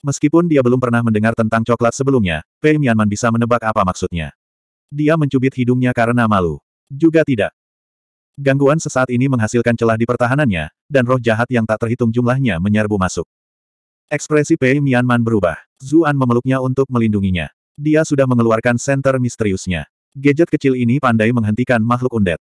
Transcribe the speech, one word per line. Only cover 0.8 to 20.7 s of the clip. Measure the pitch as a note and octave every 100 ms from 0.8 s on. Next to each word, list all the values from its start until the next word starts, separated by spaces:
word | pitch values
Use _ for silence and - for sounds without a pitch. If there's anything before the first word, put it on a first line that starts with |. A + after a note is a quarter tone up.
| B2 A#2
mendengar | A#2 G#2+ A2
tentang | A2+ A2 A2+
coklat | A2+ A#2 A#2 -
sebelumnya, | C#3 C3+ F#2+ D#2 - _
Pei | D3+ D3+
Mianman | C3+ A2+ G#2+
bisa | G#2 A#2+
menebak | A2+ A#2 A#2+
apa | A2 A2 F#2+
maksudnya. | F2+ F#2 E2+ D2+ _ _ _ _ _ _
Dia | D3 D3 D#3+
mencubit | D3 C3 C3 B2+
hidungnya | A#2+ B2+ B2+ B2
karena | A#2 A#2+ A2+
malu. | G#2 F2 D2 _ _ _
Juga | C#3 D#3+ D#3+
tidak. | D3 A#2 F#2+ _ _ _ _ _ _ _ _ -
Gangguan | C3+ C3+ C#3 D#3
sesaat | D3+ C3 C3
ini | B2 C3+
menghasilkan | B2+ G#2+ A#2+ A#2
celah | A#2 A#2 A2
di |
pertahanannya, | A#2 A#2+ A#2+ C3+ D3 F2 D2+ _ _
dan | C#3 A#2+
roh | C3
jahat | A#2+ A2 A#2+
yang | A#2+
tak | A2 G#2+ A2+
terhitung | A#2+ A#2
jumlahnya | A2+ A#2+ C3 C3+ E2
menyerbu | G2 G#2+ G#2+ G#2
masuk. | F2+ - E2 _ _ _ _ _ _ _ _
Ekspresi | D3 - D3+ D3 E3
Pei | B2+ C#3
Mianman | C#3+ B2 B2 B2
berubah. | A#2 A2+ F2+ D#2 - _
Zuan | C3+ D3+ D#3+ C#3+
memeluknya | B2+ A#2+ C3 C3
untuk | C3 B2+ C3+
melindunginya. | B2 A2+ G#2 G2 F2+ D2+ _ _
Dia | - D3 D3+
sudah | D#3+ C#3+ C3+
mengeluarkan | B2 A#2 A2 B2 A#2+
senter | - C#3 C3+ C3
misteriusnya. | B2 - G#3+ F#2+ - E2+ D2 _ _
Gadget | C#3 C#3 C#3+ E3
kecil | D3+ C3+